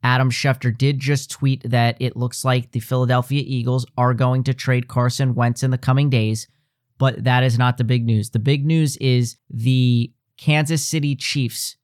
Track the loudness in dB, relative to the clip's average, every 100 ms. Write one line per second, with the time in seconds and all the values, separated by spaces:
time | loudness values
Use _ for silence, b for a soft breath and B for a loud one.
0 | 2 2 2 0 0 0 -2 0 0 0
1 | -2 -2 -4 -4 -2 -2 -2 0 0 0
2 | -4 -2 -6 -2 0 0 -2 -8 -4 -2
3 | 2 0 0 -4 -2 -4 -2 -2 -4 0
4 | 0 2 0 0 0 -2 0 -2 0 -2
5 | -2 0 -2 0 0 0 -2 -2 0 2
6 | 2 2 0 -2 -8 _ _ _ _ _
7 | -2 0 0 2 2 2 2 0 0 0
8 | 2 0 0 -2 0 0 2 2 0 0
9 | 0 2 0 -4 _ -4 0 2 4 2
10 | 0 _ _ _ 0 0 0 -2 -2 -2
11 | -2 -4 -4 -2 -4 -4 -10 -12